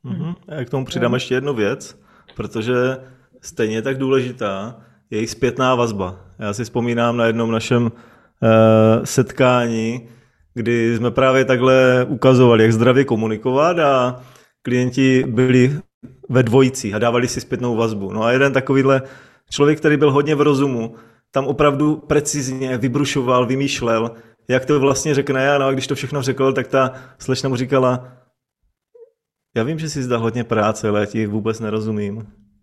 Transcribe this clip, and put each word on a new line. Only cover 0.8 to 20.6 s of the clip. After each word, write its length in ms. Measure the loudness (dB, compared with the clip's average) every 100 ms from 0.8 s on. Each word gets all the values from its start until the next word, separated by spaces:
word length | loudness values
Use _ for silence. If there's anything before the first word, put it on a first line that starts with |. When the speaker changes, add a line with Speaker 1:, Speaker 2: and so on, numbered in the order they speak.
| -6
Speaker 1:
přidám 260 | -4 -2
Speaker 2:
Mhm. 40 | -2
Speaker 1:
ještě 200 | -2 -4
jednu 180 | -2
věc, 460 | -2 -2 -4 -10 -20 _ _ _ -14
protože 640 | -10 -6 -2 0 0 -4 -12 -20 _ _
stejně 400 | -20 -4 -4 -2
tak 160 | -4 -4
důležitá 840 | 0 0 0 -6 -6 -6 -10 -14 -20 _ _
je 120 | -6
i 60 | -6
zpětná 480 | -2 -4 0 0 2
vazba. 500 | 0 -2 -8 -8 -20 -10
Já 140 | -8
si 100 | -6
vzpomínám 540 | -6 -4 -2 0 0 2
na 80 | 0
jednom 260 | 0 -2
našem, 400 | -2 0 0 0 -4 -20 _ _ _
eh, 600 | 4 6 6 6 6 4 0
setkání, 1040 | -2 -2 2 2 2 0 -4 -4 -6 -12 -20 _ _ _
kdy 440 | -8 -2 0 0 0
jsme 140 | -2
právě 340 | 2 2 2 2
takhle 600 | 2 4 6 6 4 0
ukazovali, 540 | 2 4 6 6 6
jak 100 | 6
zdravě 320 | 4 4 4 2
komunikovat, 760 | 0 -2 -4 -2 0 0 2
a 420 | 2 2 0 -4 -16 -20 _ _
klienti 640 | -4 -2 0 2 2 2 2
byli 520 | 0 4 4 4 0 -10 _ -20 -10 -2
ve 140 | 2
dvojicích 520 | 4 4 4 0 -6 -2
a 40 |
dávali 280 | 0 0 -2
si 140 | -6
zpětnou 340 | -8 -6 -4 -2
vazbu. 360 | -2 -2 -6
No 120 | -2
a 80 | 0
jeden 220 | 2 2
takovýhle 480 | 0 0 2 2 2 -2 -20 -20 _ _
člověk, 300 | 0 2 2
který 180 | 2 2
byl 140 | 2
hodně 240 | 2 0 2
v 60 |
rozumu, 540 | 2 2